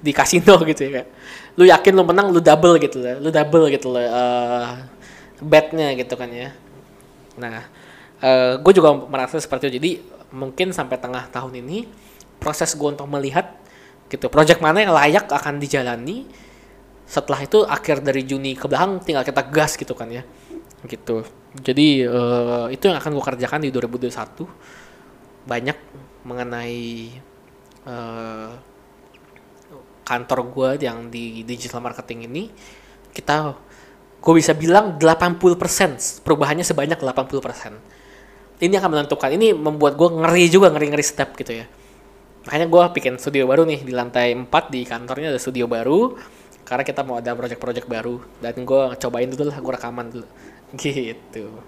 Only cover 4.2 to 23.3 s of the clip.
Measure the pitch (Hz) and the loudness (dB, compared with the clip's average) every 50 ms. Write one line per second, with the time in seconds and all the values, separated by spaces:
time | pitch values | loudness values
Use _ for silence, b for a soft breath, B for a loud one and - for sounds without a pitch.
4.2 | 123 123 123 123 120 120 123 120 120 117 123 127 131 127 - B B B B B | 0 0 0 -2 -2 -2 -4 -4 -4 -6 -10 -14 -18 -20 -20 B B B B B
5.2 | B B B - 147 151 156 156 156 156 165 160 151 143 135 127 123 - 127 123 | B B B -14 0 6 6 6 6 4 -4 -2 -2 -2 -2 -4 -6 -8 -8 -10
6.2 | 123 120 117 120 127 135 139 - - - - - - - - - - _ - - | -10 -12 -12 -14 -14 -14 -16 -20 -20 -20 -20 -20 -20 -20 -20 -20 -20 _ -20 -20
7.2 | - - - 123 120 117 113 113 113 - B B B B B B B B B _ | -20 -20 -16 -12 -12 -12 -12 -12 -16 -18 B B B B B B B B B _
8.2 | - 131 131 127 127 127 127 131 151 185 202 185 160 151 143 135 127 131 135 135 | 2 4 4 6 4 2 0 4 6 6 8 8 8 6 6 4 -2 -6 -4 -4
9.2 | 127 - - 156 - - 139 127 147 139 123 123 151 185 170 - - - - - | -4 -4 -6 -8 -6 -6 -6 -4 -4 -6 -4 -4 -4 -4 -4 -6 -12 -20 -20 -20
10.2 | - _ 135 131 135 131 131 - 185 185 180 175 139 123 127 123 - 120 127 123 | -20 _ -12 -10 -10 -10 -4 -4 -4 -4 -4 -8 -6 -6 -6 -8 -8 -10 -10 -10
11.2 | 123 - - 123 131 131 127 123 120 135 165 220 240 - - B B B B B | -12 -10 -12 -10 -10 -10 -14 -14 -14 -10 -10 -10 -12 -12 -20 B B B B B
12.2 | B _ _ - - - 151 - 160 156 - 151 147 147 143 139 143 143 143 143 | B _ _ -8 -8 -6 -4 -2 -4 -4 -4 -4 -4 -4 -4 -6 -10 -8 -6 -6
13.2 | 139 139 131 175 190 - - - b b b b b b b b _ - - - | -6 -2 -2 -2 -4 -4 -16 -20 b b b b b b b b _ -12 -10 -6
14.2 | - 123 - 151 156 151 170 - 165 151 165 202 214 196 165 147 143 151 160 202 | -6 2 4 4 6 6 4 4 4 2 4 4 4 4 4 6 6 6 4 2
15.2 | - - 143 143 - 147 143 143 143 135 - 139 127 123 120 117 120 147 202 254 | 0 0 -4 -2 -2 -4 -6 -6 -4 -2 -2 -2 -2 -4 -6 -8 -8 -10 -10 -12
16.2 | 269 - B B B B B B B B B B B - - - - - - 147 | -14 -16 B B B B B B B B B B B -20 -20 -20 -20 -6 -6 -6
17.2 | - - 139 135 139 - - 214 196 - 143 139 - - 151 135 139 143 131 135 | -4 -4 -6 -6 -4 2 2 2 4 2 -2 -4 0 -2 -2 0 0 -2 -2 -2
18.2 | 131 131 139 135 139 135 131 127 - 131 135 135 180 196 196 180 - - 156 135 | -4 -4 -6 -6 -4 -6 -8 -6 -4 -4 0 0 0 0 -2 -6 -6 -4 -2 -2
19.2 | 127 143 131 143 135 131 143 156 151 147 - - 147 - 127 - 117 113 117 123 | -2 -2 -2 -2 -4 0 0 0 0 0 -2 -8 -10 -12 -10 -12 -12 -12 -12 -14
20.2 | 135 - B B B B B B B - - - - 117 117 - - - 113 113 | -14 -18 B B B B B B B -20 -20 -20 -16 -16 -16 -14 -6 -6 -6 -6
21.2 | 107 - - - - - - 135 131 - 127 143 151 156 143 135 127 120 120 123 | -6 -10 -18 -20 -20 -20 -20 -8 -4 -2 2 4 4 4 4 2 0 0 0 0
22.2 | 120 120 120 120 120 120 120 120 117 123 135 - - 196 170 139 - 156 151 139 | 0 0 0 0 0 -2 -2 -4 -4 -6 -6 0 0 0 0 0 -4 -6 -6 -4
23.2 | 131 139 | -4 -6